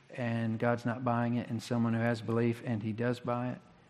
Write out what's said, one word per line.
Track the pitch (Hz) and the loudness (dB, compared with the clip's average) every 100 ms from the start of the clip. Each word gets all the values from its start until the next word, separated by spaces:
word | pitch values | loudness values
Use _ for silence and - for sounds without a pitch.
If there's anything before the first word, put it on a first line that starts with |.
| - | -14
and | - 120 117 113 110 | -6 -2 0 0 2
God's | 120 120 | 2 2
not | 120 120 | 0 -2
buying | 127 117 120 | 0 2 2
it | 120 - | 0 -2
and | 113 | -6
someone | - 120 117 | -2 0 2
who | 113 | 4
has | 117 117 | 2 2
belief | 110 113 120 117 | 0 2 2 0
and | - 110 | -2 -2
he | 110 | -2
does | 104 120 120 | 0 0 0
buy | 120 120 123 | -2 -2 -4
it? | - - - | -8 -14 -20